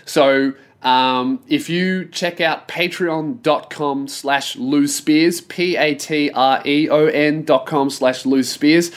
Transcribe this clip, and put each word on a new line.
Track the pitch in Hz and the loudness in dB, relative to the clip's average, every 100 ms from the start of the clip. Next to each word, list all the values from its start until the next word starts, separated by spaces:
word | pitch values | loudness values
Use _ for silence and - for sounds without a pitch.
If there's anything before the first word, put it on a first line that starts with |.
So, | - - 139 135 135 135 _ _ | -4 2 4 4 0 -4 _ _
um, | 127 127 131 127 127 131 - | 2 2 2 0 -2 -4 -2
if | 143 143 | -4 -2
you | 175 185 185 165 | -2 -2 -2 -6
check | - 175 170 | -6 -6 -2
out | 165 151 - | -2 -2 -6
patreon | - 175 - 175 160 156 120 | -4 -4 -2 -2 -2 -4 -4
dot | 156 147 - | 0 0 -2
com | - 147 139 135 | -6 -4 -4 -6
slash | - 135 139 135 - | -8 -2 -2 -2 -6
Lou | 127 147 143 | 0 2 2
Spears, | 139 - 151 170 170 | 0 2 2 2 0
P | - - 175 165 | -6 -4 -2 0
A | 151 | 0
T | 143 - 156 143 | -2 -4 -2 0
R | 123 135 135 | 2 2 2
E | 143 143 156 | 0 0 2
O | 151 | 2
N | 156 143 151 151 | 2 2 0 0
dot | 151 135 - | 2 0 2
com | 151 139 | -2 -2
slash | - 127 127 | 0 -2 0
Lou | 131 135 | 0 0
Spears, | 120 - 147 165 170 | 0 0 2 4 2